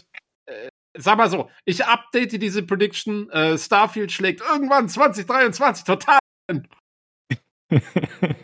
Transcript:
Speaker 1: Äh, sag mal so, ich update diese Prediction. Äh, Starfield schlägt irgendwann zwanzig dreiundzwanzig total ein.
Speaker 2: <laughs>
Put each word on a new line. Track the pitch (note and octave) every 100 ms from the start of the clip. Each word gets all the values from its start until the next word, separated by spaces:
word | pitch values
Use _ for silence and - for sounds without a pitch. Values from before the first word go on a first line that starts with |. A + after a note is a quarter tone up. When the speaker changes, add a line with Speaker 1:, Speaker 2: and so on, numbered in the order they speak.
| _ - _ _ -
Speaker 1:
Äh, | A2+ A#2+ - _ -
sag | E3+ G#3+
mal | A#3
so, | F3 - _ -
ich | F3+ A#3
update | A#3 - A#3+ A3+ G#3+
diese | G#3 G3+
Prediction. | - G3 G#3 - G#3+ G#3 G#3
Äh, | D#3+ D#3+ D#3+
Starfield | - G3+ G#3+ A3 G3+
schlägt | - F#3+ -
irgendwann | D4+ D4 C4+ C#4 G#3
zwanzig | A3+ C#4+ G3 F3+
dreiundzwanzig | B3+ A#3+ - C#4 G3
total | - F#3 - C#4 - _ -
ein. | E3 - _ _ _ _ _ - C3 _ _ -
Speaker 2:
<laughs> | D3 - F3+ E3 - E3 C#3+